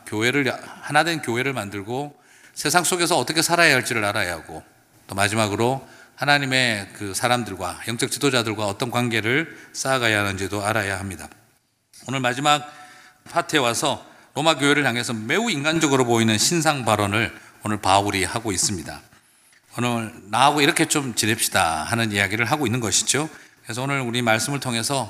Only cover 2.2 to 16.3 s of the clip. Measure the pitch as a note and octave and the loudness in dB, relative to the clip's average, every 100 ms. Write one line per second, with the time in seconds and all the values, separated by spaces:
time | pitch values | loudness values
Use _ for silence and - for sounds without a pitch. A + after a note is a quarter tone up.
2.2 | _ - - - D3+ F3 D#3 F3+ E3 D#3+ | _ -20 -20 -6 0 2 2 0 2 0
3.2 | A#2+ D#3+ D#3 E3+ E3 C3 A#2 A#2 G#2 G#2+ | 0 0 2 4 6 4 2 -2 -2 -2
4.2 | F2+ E2 D#2+ D#2+ - _ _ _ - G2 | -4 -6 -10 -18 -18 _ _ _ -10 -2
5.2 | G#2 A2+ G#2+ G2+ A#2 C3+ - - - - | 0 2 0 2 0 -2 -8 -20 -18 -4
6.2 | C#3 C#3+ C3+ C3 B2 G#2+ F#2+ - G2+ F#2 | 2 2 2 0 2 -2 -6 -10 -8 -2
7.2 | A#2+ B2 G#2 F#2 F2+ - - A#2 B2+ - | 0 0 -2 -6 -8 -8 -6 -4 -4 0
8.2 | C#3+ B2+ A2 G#2+ G#2 G2 B2 A#2+ B2 A2+ | 2 2 0 -2 -4 -4 -4 -2 0 0
9.2 | G#2+ C3+ E3 - - - C3+ C3+ A2+ G#2+ | 0 -2 -4 -12 -16 -6 -2 0 2 2
10.2 | G2+ F#2+ F#2+ G#2 G2+ A2 G2 F#2+ G2 E2+ | 0 -2 -4 -4 -2 0 -2 -4 -8 -10
11.2 | D2+ - _ _ _ _ _ - - C3 | -16 -20 _ _ _ _ _ -16 -8 -2
12.2 | B2 B2+ D3 D3 D3 - - - - _ | -2 0 2 2 0 -18 -20 -20 -20 _
13.2 | - E3 E3+ D3+ A#2+ A#2 D3 A2+ - - | -6 -4 0 0 2 0 -2 -4 -10 -20
14.2 | - C3 D#3+ D3+ C#3+ D3 C3+ A#2 A2+ A2+ | -12 0 2 4 4 4 2 0 -4 -4
15.2 | A2 F3 A#3 D3 D3+ E3 D#3 C3+ A#2+ A#2 | -2 0 0 0 0 2 4 4 4 4
16.2 | A2+ | 4